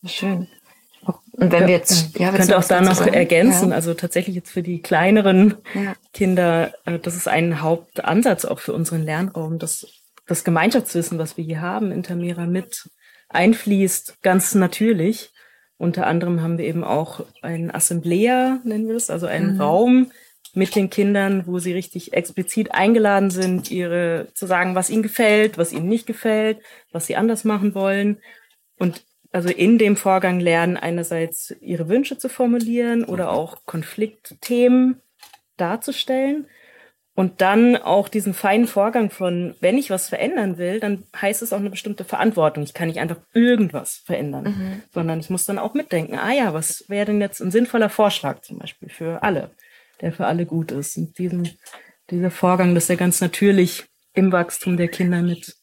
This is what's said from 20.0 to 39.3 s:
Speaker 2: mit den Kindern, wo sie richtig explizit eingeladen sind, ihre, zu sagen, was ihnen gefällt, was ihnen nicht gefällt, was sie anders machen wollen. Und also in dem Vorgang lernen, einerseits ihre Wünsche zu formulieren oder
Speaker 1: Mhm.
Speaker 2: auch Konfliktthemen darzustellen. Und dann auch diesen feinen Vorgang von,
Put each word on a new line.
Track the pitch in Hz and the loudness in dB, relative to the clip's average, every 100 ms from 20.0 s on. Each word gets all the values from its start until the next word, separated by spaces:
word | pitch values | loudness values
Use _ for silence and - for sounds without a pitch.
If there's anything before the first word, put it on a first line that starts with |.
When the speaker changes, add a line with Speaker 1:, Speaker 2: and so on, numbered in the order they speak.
| 254 - _ _ - | 4 -2 _ _ -10
Speaker 2:
mit | - 185 214 | -2 0 2
den | 190 | 0
Kindern, | - 202 202 196 196 175 | 0 2 2 2 0 -2
wo | 180 | -4
sie | 175 | -4
richtig | 175 175 180 - | -4 -6 -12 -4
explizit | 185 170 - 185 - 214 | -4 -4 -6 -4 -2 -2
eingeladen | - 196 233 208 196 196 | 2 4 4 4 4 2
sind, | 180 185 180 - | 0 0 -2 -4
ihre, | 185 175 175 170 165 - | -6 -2 -2 -2 -4 -6
zu | - 185 | -10 -2
sagen, | 180 185 | 0 2
was | 185 180 | 0 0
ihnen | 220 | -2
gefällt, | 214 - 220 208 214 214 | -2 2 4 4 2 0
was | 170 | -4
ihnen | - 170 | -2 -2
nicht | 226 - | -2 -2
gefällt, | 220 226 214 220 214 - - _ | -6 -2 0 0 -4 -10 -20 _
was | 170 - | -10 -6
sie | - | 0
anders | 220 220 | 0 0
machen | 214 208 202 196 | 0 0 0 0
wollen. | 196 196 202 208 - - _ _ _ _ | -2 0 0 -2 -10 -20 _ _ _ _
Und | 180 160 _ _ _ | -4 -4 _ _ _
also | 185 175 | -4 -4
in | - 185 233 | 0 4 4
dem | 208 202 | 4 2
Vorgang | 196 190 185 180 | 2 2 2 0
lernen, | 175 165 170 180 | 2 2 2 -2
einerseits | 165 170 170 165 165 - - - | -4 -6 -6 -4 -6 -8 -14 -16
ihre | - 170 165 | -8 -6 0
Wünsche | 226 277 269 | 0 0 -6
zu | 262 | -10
formulieren | - 247 240 226 240 240 233 | -2 0 0 0 -2 0 -2
oder | - 180 175 | -2 -4 -2
Speaker 1:
Mhm. | 107 | -2
Speaker 2:
auch | 165 - - | -4 -12 -10
Konfliktthemen | 165 156 - 214 _ - - - 240 247 254 254 254 _ _ - _ _ - | -8 -8 -6 -6 _ -20 -18 -4 2 4 6 4 0 _ _ -20 _ _ -6
darzustellen. | 175 226 - 269 - 262 269 302 285 _ _ _ _ _ _ | -4 -4 -8 -8 -4 -2 0 -4 -8 _ _ _ _ _ _
Und | - 185 - | -2 -2 2
dann | 185 208 240 240 | 2 6 6 4
auch | - 185 202 | 2 0 0
diesen | 220 202 180 | -4 -4 -2
feinen | 202 208 240 | 0 2 2
Vorgang | - 202 240 208 | 2 0 2 -2
von, | - 180 | -2 -4